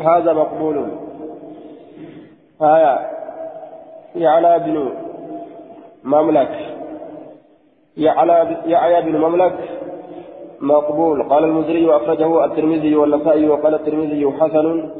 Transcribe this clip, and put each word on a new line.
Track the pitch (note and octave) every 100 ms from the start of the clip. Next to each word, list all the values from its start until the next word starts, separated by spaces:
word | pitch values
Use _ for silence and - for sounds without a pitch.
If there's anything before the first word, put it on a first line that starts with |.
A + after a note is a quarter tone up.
هذا | D#3 F3 E3
مقبول | D#3 D3+ - D#3 D3 A2 - - - - - - - - - - - D#3+ - - _ _ -
هايا | D#3 D#3+ D3+ B2 - - - - - - - - - - - F3
يعلى | D#3+ E3 E3+ E3+
بن | D#3 D#3 C3 G2+ - - - - - - - - - -
مملك | B2 D3 D#3+ D3+ B2+ - - - - - - - - - _ _ _ _ _ -
يعلى | D3+ C#3+ E3+ E3+ D#3+
ب-، | E3 D#3+
يعلى | E3 D#3+ F3
بن | D#3+ D#3
مملك | D#3+ F3 F3+ - - - - - - - - - - -
مقبول. | C#3+ D3 D3+ D3+ E3 C#3+ A2+
قال | C#3+
المزري | D#3+ D#3+ D#3 E3+ E3
وأخرجه | D3+ - D#3+ D#3+ E3 C#3+
الترمذي | D#3 D#3 D#3+ D3+ D3+
والنسائي، | D3 D3 D#3 D3+ D3+
وقال | D3 D3+ D#3
الترمذي: | D#3 D3+ D3+ D3 C#3 C3+
"حسن | D#3+ D#3 D#3+ E3 D3+